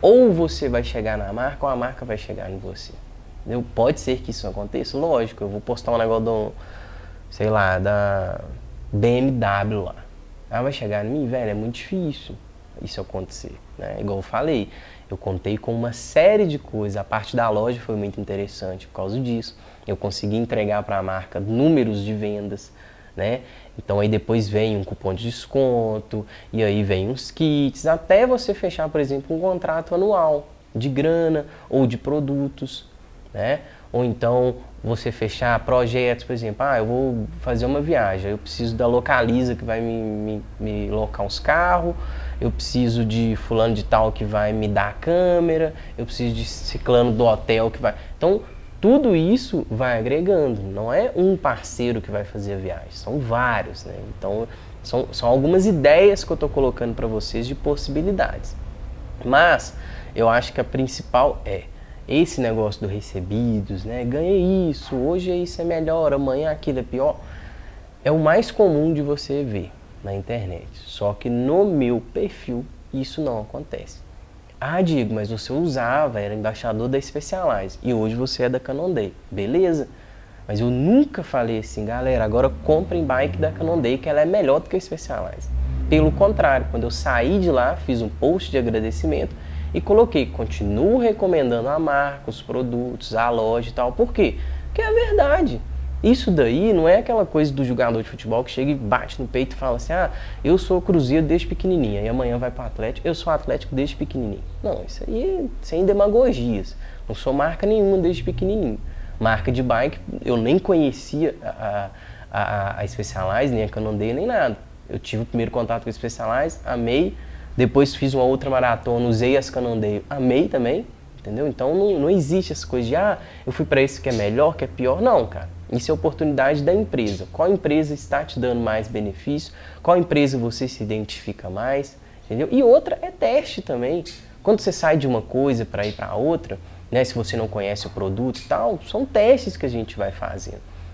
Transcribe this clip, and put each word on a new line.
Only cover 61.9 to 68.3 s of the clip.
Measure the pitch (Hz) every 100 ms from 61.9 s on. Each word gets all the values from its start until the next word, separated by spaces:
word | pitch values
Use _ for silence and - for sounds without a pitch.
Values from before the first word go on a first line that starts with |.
| - -
esse | 131 170 -
negócio | 120 110 107 101
do | 104
recebidos, | 101 - 101 90 104 120 110 95 95
né? | 104 120
"Ganhei | 120 135 170 196 180 190 175
isso, | 143 - 131
hoje | 135 180 180
isso | 175 180 -
é |
melhor, | 170 165 160 160 156
amanhã | 139 139 131 156
aquilo | 143 - 131
é |
pior." | 117 123 143 - - - - - - - - -
É | 139
o | 156
mais | 151